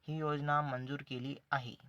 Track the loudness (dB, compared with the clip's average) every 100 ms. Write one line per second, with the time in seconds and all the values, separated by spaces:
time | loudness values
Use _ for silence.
0 | -4 -2 0 2 4 4 4 -2 -4 -6
1 | -6 -6 -6 -8 _ 0 0 -12